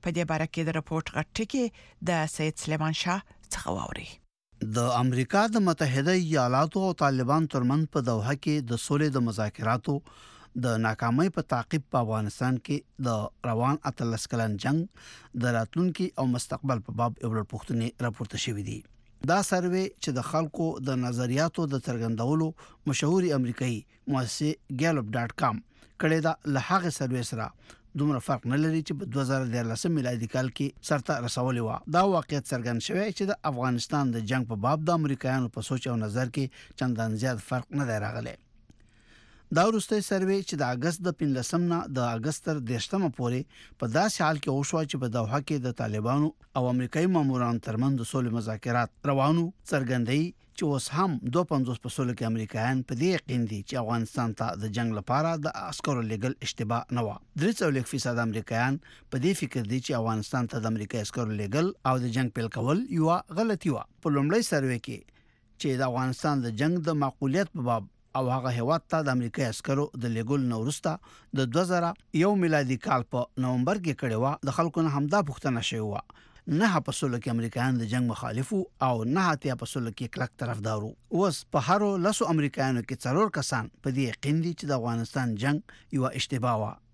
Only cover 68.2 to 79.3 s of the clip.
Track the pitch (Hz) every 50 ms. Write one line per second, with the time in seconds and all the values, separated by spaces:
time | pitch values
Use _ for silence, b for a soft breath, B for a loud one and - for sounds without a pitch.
68.2 | 131 123 123 131 123 131 123 120 117 123 160 165 - _ - 160 156 143 127 127
69.2 | 120 117 - - 135 117 110 - - - 135 139 147 - - - 117 120 113 110
70.2 | 113 110 143 143 131 123 117 113 110 135 147 - - 165 160 185 B B B B
71.2 | B B - 139 131 123 117 160 185 175 185 175 170 170 185 - - _ - 151
72.2 | 165 202 208 196 180 170 156 147 143 127 131 120 - 185 156 127 120 _ - 123
73.2 | 120 - _ - 131 127 127 123 127 143 202 214 175 165 131 - - 127 113 110
74.2 | 120 135 151 - - 135 123 - 165 170 - 175 160 160 139 143 143 147 170 208
75.2 | 190 143 131 - - 143 127 117 110 - - 117 107 107 104 104 - _ B B
76.2 | B B B B B - - 156 214 226 185 156 131 - 127 - - 139 120 120
77.2 | 101 131 117 117 117 117 - 123 120 131 127 120 117 104 113 127 127 117 110 -
78.2 | - 120 110 117 131 - 220 190 185 - _ _ 131 135 123 113 110 117 139 185
79.2 | 190 175